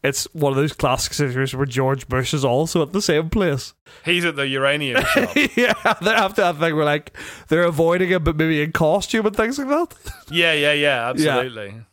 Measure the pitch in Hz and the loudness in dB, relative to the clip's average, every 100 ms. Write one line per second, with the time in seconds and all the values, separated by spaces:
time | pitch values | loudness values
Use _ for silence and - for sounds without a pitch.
0 | 139 135 - 160 143 135 147 - 143 127 | -2 -4 -8 -2 0 2 0 0 0 0
1 | - - 143 127 135 131 139 123 131 135 | -2 -2 -2 -2 -4 -2 -2 0 0 -2
2 | - 127 123 151 131 123 160 175 143 185 | -2 -4 -2 0 2 0 0 0 0 -2
3 | - 151 165 226 180 139 - _ - - | 0 0 0 0 2 0 -6 _ -20 -10
4 | 160 175 175 143 139 135 135 147 139 254 | -2 0 0 -2 -4 0 0 0 0 0
5 | - 277 240 285 285 - 240 - - - | 2 0 0 0 0 0 0 0 0 0
6 | 180 220 196 - 180 151 165 151 147 147 | 0 2 0 2 0 2 0 2 0 -2
7 | - - - - - 156 175 156 165 180 | -6 -18 -18 -18 -2 2 2 2 2 2
8 | 185 185 156 156 160 151 151 - 156 190 | 2 2 0 0 0 2 -2 0 2 2
9 | - 220 214 208 220 277 269 294 349 - | 0 0 0 0 -2 -2 -2 -2 -2 -8
10 | - - - 170 170 151 147 147 147 127 | -18 -18 -6 0 2 2 2 2 2 0
11 | 120 131 156 127 127 110 101 110 110 | -2 0 2 0 -2 -8 -14 -14 -20